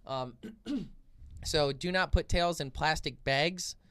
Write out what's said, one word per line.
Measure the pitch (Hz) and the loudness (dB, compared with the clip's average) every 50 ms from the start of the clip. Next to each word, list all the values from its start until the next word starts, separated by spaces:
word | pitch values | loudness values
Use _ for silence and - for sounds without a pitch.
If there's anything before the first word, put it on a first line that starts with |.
| - | -10
Um, | - 135 131 127 127 - - - - - - - | -6 -6 -4 -4 -6 -8 -12 -16 -16 -16 -12 -8
<clears throat> | - 285 254 175 - - - - - - - - - - - - | -6 -4 -4 -4 -6 -12 -18 -20 -20 -20 -20 -18 -16 -14 -10 -6
so | - - 156 147 139 | 0 2 2 2 2
do | 139 135 - 175 | 0 -2 -2 0
not | 180 185 185 165 | 2 2 2 4
put | - 185 160 - | 4 2 4 4
tails | - 180 175 175 175 - | 2 4 4 2 2 0
in | 147 135 | -4 -6
plastic | - - 151 156 156 156 - 151 127 - - | -4 0 2 2 2 2 0 -6 -6 -4 0
bags. | - 135 135 147 170 185 180 - - - - _ - | 2 2 4 4 2 0 -2 -6 -8 -8 -10 _ -20